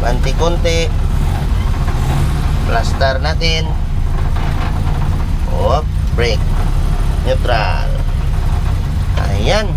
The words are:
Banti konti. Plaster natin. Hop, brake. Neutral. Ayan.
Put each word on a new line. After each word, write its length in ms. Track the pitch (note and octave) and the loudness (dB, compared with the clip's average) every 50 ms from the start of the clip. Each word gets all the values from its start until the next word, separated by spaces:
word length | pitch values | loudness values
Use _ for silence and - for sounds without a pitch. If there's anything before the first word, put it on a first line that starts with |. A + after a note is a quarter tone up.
| C3+ | 0
Banti 320 | A#2 B2+ C3+ - C#3 - | 0 0 0 0 0 0
konti. 560 | - - E3+ F3 - - E3+ E3 E3 E3 E3 - - - - - - - - - - - - - - - - - - - - - - - - - - - - - - - - - - - | 2 2 2 2 2 0 0 0 0 0 0 -2 0 0 0 0 0 0 0 0 -2 -2 -2 -2 0 0 -2 -2 0 0 -2 0 0 0 0 0 0 0 0 0 0 0 0 0 0 0
Plaster 560 | - B2+ A#2 A2 - - - C#3 C3+ C3+ C3 - | 0 0 2 2 0 0 0 0 0 0 0 0
natin. 480 | D3+ D#3+ - E3 E3 D#3+ D#3+ D#3+ D#3 - - - - - - - - - - - - - - - - - - - - - - - - - - - - - - - - - - - | 0 0 0 0 0 0 0 0 0 -2 -2 -2 -2 0 0 0 0 0 0 0 0 0 0 0 -2 -2 -2 -2 -2 -2 -2 0 0 0 0 0 0 0 0 0 -2 0 -2 0
Hop, 400 | - - - C3 B2+ B2 D3+ - - - - - - - A#2 | 0 0 0 2 2 2 0 0 -2 -2 0 0 0 0 0
brake. 240 | A#2+ A#2+ A2 - - - - - - - - - - - - - - - - - - | 0 0 2 0 0 2 2 2 0 0 0 0 2 2 0 0 0 0 0 0 0
Neutral. 640 | C3 C3 B2+ - - A#2+ A2 G#2 F#2+ - - - - - - - - - - - - - - - - - - - - - - - - - - - - - - - - | 0 0 0 0 0 0 0 0 0 0 0 0 0 0 0 0 0 0 0 0 0 0 0 0 0 0 0 0 0 0 0 -2 -2 -2 -2 0 0 0 0 0 0
Ayan. 400 | - - - - F3+ G#3+ A3 G3+ - | 0 0 2 2 2 2 0 0 -2